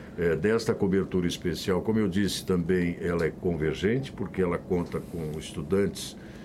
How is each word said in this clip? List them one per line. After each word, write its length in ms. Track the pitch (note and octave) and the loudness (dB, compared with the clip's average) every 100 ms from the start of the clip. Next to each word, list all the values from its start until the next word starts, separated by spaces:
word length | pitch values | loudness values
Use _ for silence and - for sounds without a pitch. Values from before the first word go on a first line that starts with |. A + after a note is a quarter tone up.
| - - | -10 0
eh, 200 | E2+ D2+ | 2 4
desta 400 | G2+ A2+ A2+ G#2+ | 4 2 2 2
cobertura 500 | G2 F#2+ F2 F#2 F2 | 4 2 2 2 0
especial, 560 | - F2+ D2+ G2+ F2 | 0 -2 -2 0 0
como 160 | F#2+ A2 | 2 2
eu 100 | G#2 | 2
disse 380 | F2+ F#2+ - - | 2 2 0 0
também, 520 | F2+ E2 F#2 F2 E2+ | 2 4 2 2 0
ela 240 | F2 E2+ D#2 | 0 0 0
é 60 | |
convergente, 800 | - F#2 D#2+ D#2 D2 F#2+ C3 C3+ | 0 -2 0 0 2 2 0 -2
porque 320 | - G2 - | -6 -6 0
ela 160 | F2+ F2 | 0 0
conta 400 | - F2+ E2 E2 | 0 -2 0 -6
com 400 | - E2+ D#2 D#2 | -6 -6 -6 -6
estudantes 760 | - - D2+ F#2+ G2 - - - - - | -8 -8 0 2 2 -2 -10 -12 -14 -12